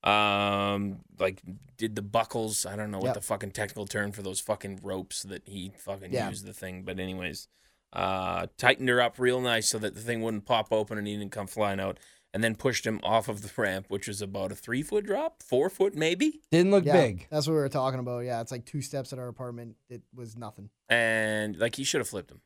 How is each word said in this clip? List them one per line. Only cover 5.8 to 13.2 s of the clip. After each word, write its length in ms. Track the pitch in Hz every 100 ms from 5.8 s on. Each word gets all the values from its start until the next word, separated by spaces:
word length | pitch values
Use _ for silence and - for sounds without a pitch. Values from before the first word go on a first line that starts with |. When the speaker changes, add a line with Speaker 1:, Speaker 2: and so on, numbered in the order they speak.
| - 98 95
Speaker 2:
Yeah. 180 | 123 104
Speaker 1:
used 160 | 95 101
the 80 |
thing. 300 | 98 92 92
But 160 | 95 92
anyways, 480 | 92 92 90 76 - _ _ _ _
uh, 540 | - 90 95 92 87 87 -
tightened 320 | 123 135 127
her 100 | 123
up 160 | 120 -
real 220 | 123 127
nice 300 | 127 113 110
so 100 | 113
that 160 | 104 -
the 60 |
thing 200 | 113 117
wouldn't 240 | 113 107 -
pop 220 | 120 107
open 240 | 110 107 107
and 100 | 104
he 80 | 104
didn't 160 | 101
come 160 | 107 98
flying 320 | - 104 98
out. 180 | 95 92 - _ _ -
And 80 |
then 120 | 113 110
pushed 280 | 135 117 -
him 120 | 107
off 240 | - 110